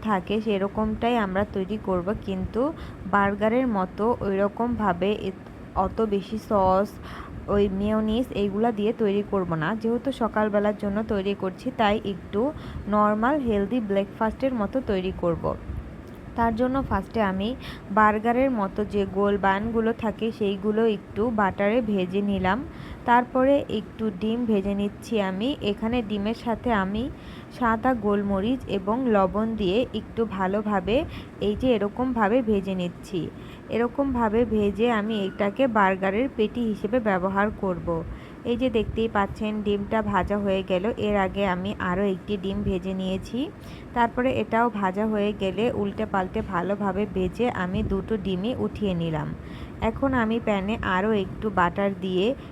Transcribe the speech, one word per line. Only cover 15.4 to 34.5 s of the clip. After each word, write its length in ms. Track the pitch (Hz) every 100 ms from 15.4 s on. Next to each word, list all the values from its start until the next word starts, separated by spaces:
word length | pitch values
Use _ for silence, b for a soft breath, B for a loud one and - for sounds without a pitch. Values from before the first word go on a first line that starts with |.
| - - - - - - - - - -
তার 180 | 233 220
জন্য 200 | 254 269
ফার্স্টে 380 | 254 202 190 226
আমি 260 | 202 190 208 254 B B -
বার্গারের 580 | 202 214 214 226 240 269
মতো 300 | 240 190 202 202
যে 160 | 202 196
গোল 280 | 190 202 202
বানগুলো 540 | 196 196 220 226 220
থাকে 340 | 226 226 208 226
সেইগুলো 500 | 220 202 196 208 214 226
একটু 360 | 202 - 196 233
বাটারে 480 | 220 196 185 202 240
ভেজে 400 | 220 202 180 196
নিলাম। 380 | 202 196 185 214 330 B B B -
তারপরে 480 | 240 240 262 262 285 -
একটু 360 | 214 - - 220 180
ডিম 200 | 214 233 240
ভেজে 280 | 208 196 202
নিচ্ছি 400 | 202 - - 226
আমি। 280 | 190 185 240 294
এখানে 360 | 208 202 220 247
ডিমের 380 | 202 208 202 226
সাথে 300 | 240 220 247
আমি 300 | 214 190 214 277 B B B B
সাদা 380 | - 240 220 254
গোলমরিচ 680 | 247 208 202 202 196 214 262 -
এবং 300 | 202 185 233 254
লবণ 400 | 208 190 196 226 214
দিয়ে 220 | 190 202 240
একটু 280 | 214 - - 226
ভালোভাবে 680 | 190 185 202 214 202 180 247 339 B B -
এই 140 | 202 208
যে 120 | 254
এরকমভাবে 640 | 220 208 208 254 233 202 247
ভেজে 320 | 220 202 190 185
নিচ্ছি। 460 | 175 - - 185 - B B B -
এরকমভাবে 720 | 220 240 233 277 247 226 220
ভেজে 420 | 233